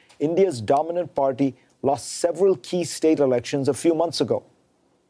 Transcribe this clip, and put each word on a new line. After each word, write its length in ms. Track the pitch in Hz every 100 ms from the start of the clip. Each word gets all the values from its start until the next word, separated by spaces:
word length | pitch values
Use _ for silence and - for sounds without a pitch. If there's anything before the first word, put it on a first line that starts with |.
| _ -
India's 400 | 151 170 190 123
dominant 540 | 107 139 160 175 165
party 400 | - 135 127 139 - _ _
lost 380 | 131 139 - -
several 380 | 170 165 196 185
key 280 | - 180
state 340 | 165 - 156 147
elections 500 | 139 123 - 143 135
a 60 |
few 200 | 127 165
months 260 | 160 170 -
ago. 240 | 123 107 - _ _ _ _ _